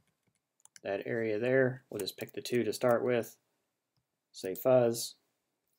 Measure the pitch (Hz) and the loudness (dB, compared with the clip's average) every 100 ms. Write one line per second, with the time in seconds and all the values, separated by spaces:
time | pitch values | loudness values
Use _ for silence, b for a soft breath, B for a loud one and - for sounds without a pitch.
0 | _ _ _ _ _ _ _ - 104 98 | _ _ _ _ _ _ _ -12 -6 -6
1 | 127 120 110 104 123 131 127 131 _ 104 | -4 -4 -2 -2 2 4 4 0 _ -6
2 | 92 - - - - 120 110 - 123 117 | -6 -8 -10 -10 -2 -2 -2 0 2 2
3 | 117 120 107 - _ _ _ _ _ _ | 2 0 -2 -12 _ _ _ _ _ _
4 | _ _ _ - 95 92 131 127 120 117 | _ _ _ -10 -8 -2 4 4 4 0
5 | - - _ _ _ _ _ | -8 -12 _ _ _ _ _